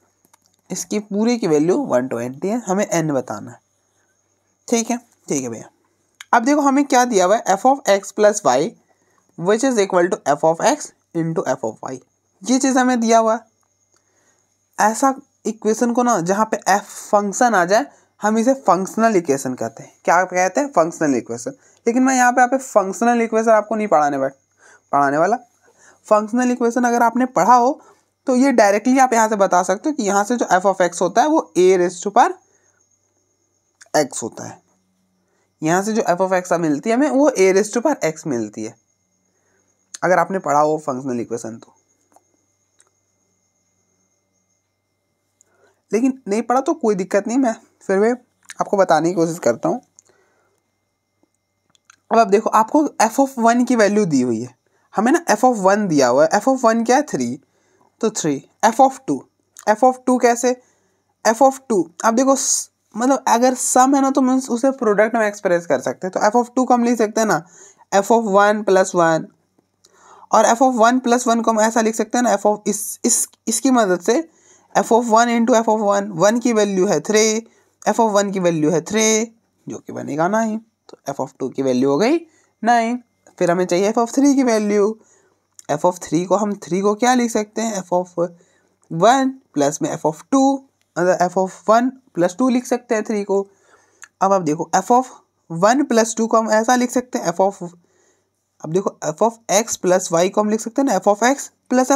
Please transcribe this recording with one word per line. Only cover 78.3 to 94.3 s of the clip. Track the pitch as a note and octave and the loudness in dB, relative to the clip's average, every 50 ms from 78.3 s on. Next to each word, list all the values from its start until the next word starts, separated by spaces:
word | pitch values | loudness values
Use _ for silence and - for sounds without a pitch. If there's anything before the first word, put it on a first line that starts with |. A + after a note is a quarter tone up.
की | F#3+ G3 | -4 -2
वैल्यू | F3 F3 E3+ D#3 D3+ D3+ | 0 0 0 0 0 0
है | F3 D3+ | 0 -2
थ्री, | E3+ - G3+ A3 A3 A3 A3 G#3+ A3+ A3+ - _ _ _ _ _ _ | -4 -2 -2 0 0 2 0 0 -2 -4 -10 _ _ _ _ _ _
जो | C#3+ A#2 - | -16 -16 -16
कि | - - | -14 -14
बनेगा | A2+ B2 A#2+ A#2+ C#3 D3+ E3 F#3 | -12 -12 -10 -8 -4 -4 -2 -2
नाइन, | G#3+ A3 A3+ A3 G#3+ A3+ A3+ _ _ _ _ - | 0 -2 -2 -4 -6 -8 -10 _ _ _ _ -20
तो | - _ _ - | -20 _ _ -12
f | C#3 - | -8 -8
of | C3 - - _ | -10 -10 -10 _
टू | C3+ B2 | -10 -8
की | - - | -6 -4
वैल्यू | C3+ C3 B2+ B2 C3+ C#3 | -2 -2 0 0 0 0
हो | C#3 D3 | 0 0
गई | G#3 B3 D#4+ E4+ E4+ - _ _ _ _ _ _ | 0 0 0 -2 -4 -10 _ _ _ _ _ _
नाइन। | G#3+ A3+ A#3+ A#3 A3+ A3+ B3 B3 - _ _ _ _ - _ - | -2 0 2 2 0 -2 -6 -8 -10 _ _ _ _ -20 _ -2
फिर | F3+ F3 | -2 0
हमें | E3+ E3+ F3+ | 0 0 0
चाहिए | F3+ F3 F3 G3 G3+ | 0 0 0 0 0
f | A3+ B3 | 0 -2
of | A#3 A3+ - | -2 -2 0
थ्री | C#4 C4+ C#4+ C#4 | 0 2 2 2
की | C#4 | 2
वैल्यू, | C4 B3 A3 A3 G#3+ G#3 G#3 G#3 G3 G#3+ A3 - _ _ _ _ _ _ _ _ _ _ _ - _ - | 2 0 0 0 0 0 0 0 0 0 -2 -6 _ _ _ _ _ _ _ _ _ _ _ -20 _ -6
f | C#3+ D3+ - | -4 0 0
of | F3+ F3+ F3+ | -2 -2 -2
थ्री | - - D3+ E3 F3+ | -6 -4 -4 -4 0
को | F#3 F3+ | 0 0
हम | G3+ G#3+ G#3 G3+ G3+ - | 0 0 -2 -4 -8 -8
थ्री | - E3+ F#3+ | -6 -4 -2
को | F#3+ G#3 G#3 | 0 -2 -2
क्या | G#3 B3 B3 B3+ | 0 0 2 2
लिख | B3 A#3+ A3+ | 2 0 0
सकते | - G#3+ G#3+ G#3 _ A3 | -2 -4 -6 -4 _ -6
हैं, | A3+ A3+ G#3 F#3+ | -6 -6 -6 -8
f | F#3 - F#3 | -6 -4 -2
of | F3+ F3+ F3+ _ F3 E3+ F3 F3 _ _ _ _ _ _ _ _ _ _ _ | -4 -4 -4 _ -6 -6 -6 -6 _ _ _ _ _ _ _ _ _ _ _
one | D#3+ E3 F#3 A3+ B3+ C4+ C4 C4 C4 - _ _ _ | -2 2 4 4 4 4 0 -2 -4 -8 _ _ _
प्लस | C#3+ C#3+ C#3+ D3 - | -2 -2 -2 -2 -4
में | D#3+ D3 - | -6 -6 -6
f | D#3 - | -4 -4
of | D3+ D#3 - - _ | -4 -4 -4 -6 _
टू, | - C4+ C4+ C4+ C4+ C4+ - _ _ _ _ _ _ | 0 2 2 2 0 -2 -6 _ _ _ _ _ _
मतलब | - F3 F3+ F3+ - | -2 0 0 2 2
f | F3 F3+ F3+ F#3+ | 0 -2 0 -2
of | F#3+ F#3 - - _ - | -4 -4 -6 -6 _ 2
one | A3 A#3 B3 C4 B3+ - _ _ _ | 2 4 2 0 -4 -8 _ _ _
plus | E3+ F3 F3+ F3+ | -2 -2 -2 0
two | - B3+ C4 | -2 -2 0
लिख | A#3 B3+ B3 | 0 -2 -2
सकते | - B3+ A#3+ - - A#3 | -4 -6 -6 -4 -4 -4
हैं | G#3+ G#3+ | -4 -4
थ्री | - A3 G3+ G3+ | -4 -4 -6 -4
को। | G3+ F#3+ G3 G3 G3 _ _ _ _ _ _ _ _ _ _ - _ _ _ | -2 -2 -4 -4 -6 _ _ _ _ _ _ _ _ _ _ -20 _ _ _
अब | F#3 G3 | 0 0